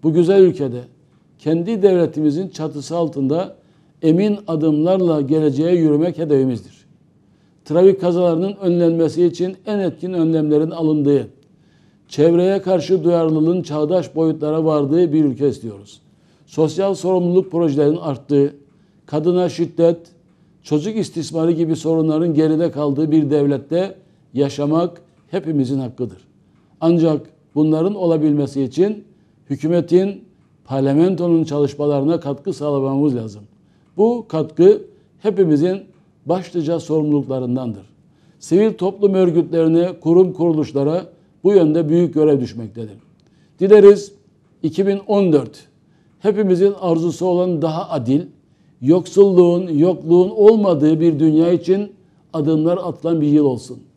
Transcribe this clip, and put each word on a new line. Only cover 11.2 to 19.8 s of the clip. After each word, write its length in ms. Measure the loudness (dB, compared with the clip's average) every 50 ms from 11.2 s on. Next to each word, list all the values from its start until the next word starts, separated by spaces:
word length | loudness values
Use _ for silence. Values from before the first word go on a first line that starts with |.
| 0 -4 _ _ _ _ _ _ _ _ _ _ _ _ _ _ _ _
çevreye 540 | -2 2 2 4 4 4 2 2 0 -2
karşı 420 | -2 -2 -2 -2 0 0 -2 0 2
duyarlılığın 580 | 0 0 2 0 0 0 0 0 0 0 -2
çağdaş 540 | -4 -6 -4 -4 -2 0 -2 -2 -2 -4 -4
boyutlara 500 | -2 -2 -2 -2 -2 -4 -4 -2 -2 0
vardığı 480 | 0 0 0 0 0 0 0 0 2 2
bir 120 | 0 0
ülke 240 | 0 0 0 -2 -2
istiyoruz. 520 | -2 -4 -10 -14 -14 -16 -20 -20 -20 -20 _ _ _ _ _ _ _ _ _
Sosyal 480 | _ -4 -2 -2 -2 0 -2 -2 -2 -4
sorumluluk 580 | -4 -4 -2 -2 0 0 0 0 0 0 0
projelerinin 460 | -4 -2 -2 0 0 0 0 0 0 -2
arttığı, 580 | -4 -8 -8 -10 -6 _ 0 2 2 0 -2 -8 _ _ _ _ _ _ _ _ _
kadına 440 | -8 -6 -4 -2 0 0 0 -2 -2
şiddet, 500 | -2 -4 -6 -6 -2 0